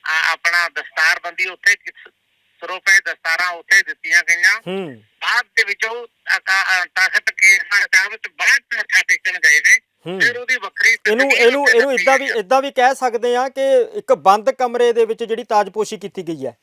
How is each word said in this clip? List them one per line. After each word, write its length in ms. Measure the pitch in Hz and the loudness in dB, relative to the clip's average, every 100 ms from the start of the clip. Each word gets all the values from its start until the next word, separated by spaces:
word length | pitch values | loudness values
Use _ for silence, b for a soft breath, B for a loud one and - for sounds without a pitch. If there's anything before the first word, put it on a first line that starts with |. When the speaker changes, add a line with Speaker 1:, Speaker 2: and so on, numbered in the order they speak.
| 156 | -4
Speaker 1:
ਆ, 260 | 160 160 | -2 -2
ਆਪਣਾ 380 | 160 170 175 175 | -2 0 0 -2
ਦਸਤਾਰਬੰਦੀ 760 | - - - 170 175 175 170 185 | -6 -10 -2 0 0 -6 -6 -6
ਉੱਥੇ 300 | 180 - 202 | -2 0 0
ਕਿਸ 360 | - - - _ _ _ _ _ | -6 -20 -20 _ _ _ _ _
ਸਰੋਪੇ 380 | 170 185 - 196 - | -12 -6 2 2 2
ਦਸਤਾਰਾਂ 440 | 208 165 165 180 | -8 -4 -2 -2
ਉੱਥੇ 320 | 170 - 196 | -6 2 2
ਦਿੱਤੀਆਂ 420 | 185 - - 175 | 2 -10 0 0
ਗਈਆਂ। 360 | 165 170 175 214 175 | 2 2 2 0 -4
Speaker 2:
ਹੂੰ। 360 | 190 175 117 107 _ | -8 -8 -14 _ _
Speaker 1:
ਬਾਅਦ 240 | 175 233 - - | -4 -4 -2 -4
ਦੇ 80 | |
ਵਿੱਚ 220 | 208 202 220 | -4 -4 -6
ਉਹ 220 | 233 233 _ - 190 | -6 -14 _ -6 -6
ਅਕਾ-, 460 | - 190 185 185 | -2 -2 0 -2
ਅ, 20 | 175 | -2
ਤਖਤ 460 | - 185 190 - | -2 0 0 -4
ਕੇਸਗੜ੍ਹ 560 | - 190 185 180 202 - 196 | 0 2 2 2 -2 2 0
ਸਾਹਿਬ 160 | 196 | 0
ਵਿੱਚ 160 | 220 - | -8 -16
ਬਾਅਦ 320 | - 185 269 | -4 0 0
ਚ 180 | _ 214 | _ -8
ਮੱਥਾ 260 | 214 185 - | -2 -2 0
ਟੇਕਣ 320 | 170 185 180 | -4 -4 -2
ਗਏ 200 | 156 151 | 2 2
ਨੇ, 200 | - - _ _ 160 | 4 2 _ _ -12
Speaker 2:
ਹੂੰ। 140 | 190 | -2
Speaker 1:
ਫਿਰ 160 | - 480 | -2 -2
ਉਹਦੀ 180 | 494 254 | -6 -6
ਵੱਖਰੀ 340 | 202 - - | -6 -2 0
Speaker 2:
ਇਹਨੂੰ, 400 | - 208 220 277 | 0 -2 0 2
Speaker 1:
ਤਸਵੀਰ 180 | 240 240 | 4 4
Speaker 2:
ਇਹਨੂੰ, 160 | 269 | 4
Speaker 1:
ਉੱਥੇ 140 | 285 240 | 2 2
Speaker 2:
ਇਹਨੂੰ 140 | 269 | 2
Speaker 1:
ਦਿੱਤੀ 120 | 247 | 0
Speaker 2:
ਏਦਾਂ 160 | 262 269 | 2 2
ਵੀ, 60 | 269 | 0
Speaker 1:
ਗਈ 60 | |
ਹੈ। 40 | 233 | -6
Speaker 2:
ਏਦਾਂ 260 | 185 262 | 0 0
ਵੀ 100 | 277 | 0
ਕਹਿ 240 | 262 247 269 | 2 2 2
ਸਕਦੇ 400 | 254 226 240 240 | -4 -2 -2 -2
ਹਾਂ 140 | 262 | -2
ਕਿ 120 | 262 269 262 220 214 | -2 2 2 2 -6
ਇੱਕ 160 | - | -2
ਬੰਦ 380 | 170 147 208 214 | 2 4 4 0
ਕਮਰੇ 420 | - 254 233 240 | -2 -4 0 0
ਦੇ 120 | 233 226 | 2 0
ਵਿੱਚ 180 | 226 | -2
ਜਿਹੜੀ 200 | 220 220 | -6 -6
ਤਾਜਪੋਸ਼ੀ 540 | 233 214 196 214 202 208 | 0 0 0 -4 -6 -6
ਕੀਤੀ 260 | 190 196 | -10 -10
ਗਈ 220 | 170 156 127 | -10 -8 -8
ਹੈ। 120 | - | -10